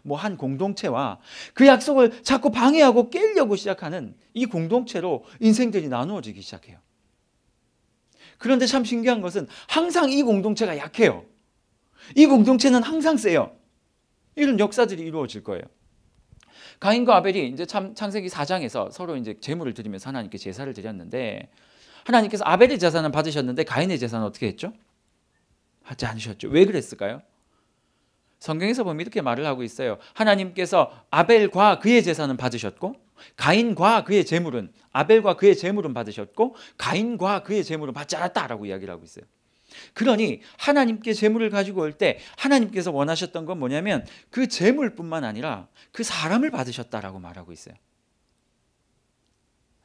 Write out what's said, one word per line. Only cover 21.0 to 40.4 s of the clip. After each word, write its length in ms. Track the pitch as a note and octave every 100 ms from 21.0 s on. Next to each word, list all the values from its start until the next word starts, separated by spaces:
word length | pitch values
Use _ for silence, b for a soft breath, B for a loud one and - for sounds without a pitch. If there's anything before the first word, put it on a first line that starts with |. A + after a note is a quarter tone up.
| E2+ B2+ A#2 G2+ - b b b b b -
하나님께서 380 | A#3+ G#3+ G#3
아벨의 340 | G3+ F3+ B3 B3
제사는 320 | E3+ D#3+ D#3
받으셨는데 540 | C#3+ D#3 D3 B2+ B2+
가인의 340 | D#3 B2 F#3 D3+
제사는 260 | A#2+ A2+
어떻게 220 | G#2 - A2+
했죠? 260 | - F#3 - _ _ _ _ _ _ _ _ _ _
하지 240 | - - A#2
않으셨죠. 420 | A2 A2+ G2+ -
왜 160 | D3
그랬을까요? 580 | G3 F3 - A#2 G2+ C3+ _ _ _ _ _ _ _ _ _ _ _ _
성경에서 460 | - D#3+ G3 B3
보면 160 | F#3+ D#3
이렇게 220 | F3 G#3
말을 220 | C3+ A#2+ D3+
하고 160 | B2+
있어요. 360 | A#2 - B2 G2+ B
하나님께서 800 | - G#3+ G3 F#3 F3+ F3+ F#3 B2+ B -
아벨과 680 | D3 E3+ A3+ G3+ F3+ G#3 F3+
그의 240 | G#3+ A#3+
제사는 320 | F3 D#3 C#3+ B2
받으셨고 580 | B2+ A#2 G#2 - F#3+ C4+ _ B B -
가인과 680 | C#3+ G3+ A#3 E3+ G3 A3+
그의 200 | E3+ G3+
제물은, 480 | - E3+ E3 B2 F#2+ b b
아벨과 440 | C3 D3+ A3 G#3 E3+
그의 200 | G3+ F#3
제물은 380 | F3 G#3 D#3
받으셨고 600 | A#2+ G#2+ G#2 G2+ - B3 B B -
가인과 640 | - F3+ A#3 A3 F#3+ G3
그의 220 | - G#3
제물은 280 | D#3 D#3 C#3
받지 200 | B2+ D3
않았다라고 520 | D#3+ F3+ G#3 C3+ A2 G#2
이야기를 260 | F#2+ F#2+
하고 120 | E2+
있어요. 200 | E2+ - - _ _ B B B B
그러니 480 | - A3+ G#3+ G#3+ -